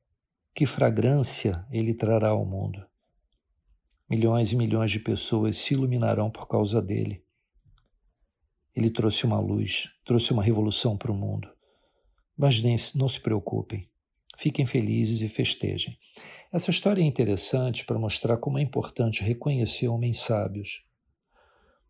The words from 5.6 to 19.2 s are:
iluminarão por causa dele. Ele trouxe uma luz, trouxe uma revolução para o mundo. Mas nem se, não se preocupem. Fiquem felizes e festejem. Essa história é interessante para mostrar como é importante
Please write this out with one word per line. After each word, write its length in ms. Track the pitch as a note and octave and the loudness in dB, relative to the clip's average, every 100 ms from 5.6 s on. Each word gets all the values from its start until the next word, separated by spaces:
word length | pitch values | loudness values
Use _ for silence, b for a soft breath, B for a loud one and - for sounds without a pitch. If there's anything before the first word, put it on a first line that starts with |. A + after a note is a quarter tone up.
| - | -2
iluminarão 560 | C3+ C3 B2 A2+ G#2+ G#2+ | 0 0 0 0 0 -2
por 200 | - - | -4 -4
causa 320 | A2 G#2 A2+ | 0 2 0
dele. 420 | F#2+ A2 G2+ G#2 _ _ _ _ _ _ _ _ _ _ _ _ _ _ _ - | 0 -2 -2 -6 _ _ _ _ _ _ _ _ _ _ _ _ _ _ _ 0
Ele 140 | A2+ | 0
trouxe 340 | A2+ A2 - | 2 0 2
uma 160 | A#2+ G#2+ | 0 0
luz, 500 | G2+ G#2 G#2 - - _ | 0 0 -2 -4 -8 _
trouxe 300 | - A#2+ - | 2 2 4
uma 100 | A#2 | 2
revolução 540 | G2+ G#2+ G#2+ - B2 G2+ | 2 2 2 0 -2 -2
para 160 | A#2 | -4
o 20 | G2+ | -4
mundo. 340 | G2+ G#2 - - _ _ _ _ _ _ _ - | -4 -6 -8 -18 _ _ _ _ _ _ _ 0
Mas 240 | C#3 A2+ | 2 4
nem 140 | A#2+ A#2 | 2 2
se, 220 | - C#3 | 0 -2
não 100 | C3 | -2
se 140 | - | -2
preocupem. 680 | - G#2+ - A2 - G2+ - _ _ _ - - | -2 -2 -2 -6 -6 -10 -12 _ _ _ -20 -6
Fiquem 300 | D3+ - B2+ | -4 0 0
felizes 560 | C3 G#2+ A2+ A2 A2+ | 2 2 2 2 0
e 80 | A2 | -2
festejem. 680 | - A#2+ - G2+ G2 - - B B B B B | -2 -2 -2 -4 -4 -6 -12 B B B B B
Essa 180 | F3 - | -2 0
história 320 | E3 G3 G3 | 2 2 4
é 40 | D#3 | 2
interessante 800 | - A2 G2 - C3+ B2+ A2 - | 2 0 0 0 0 0 -4 -4
para 120 | A2+ | -2
mostrar 380 | A2 - A2+ A#2 | -2 -2 0 0
como 220 | D3 C#3 | 0 -2
é 40 | |
importante 640 | C#3+ C3+ - - A#2 A2 | -2 -2 -4 -2 0 0